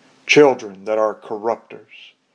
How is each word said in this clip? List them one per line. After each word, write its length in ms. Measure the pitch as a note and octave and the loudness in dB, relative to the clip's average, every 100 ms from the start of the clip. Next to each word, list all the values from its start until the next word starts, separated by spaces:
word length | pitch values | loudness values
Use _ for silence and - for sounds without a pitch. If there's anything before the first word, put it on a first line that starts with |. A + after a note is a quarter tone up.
| _ _ | _ _
children 600 | - D3+ D3 B2 G#2+ F#2+ | 0 4 4 2 -6 -14
that 140 | G2+ A2 | -6 -2
are 160 | G#2+ | -2
corrupters. 1000 | G2 - A2 A2 A2 - A2 - - - _ _ | -4 -12 -8 -6 -6 -8 -20 -20 -20 -20 _ _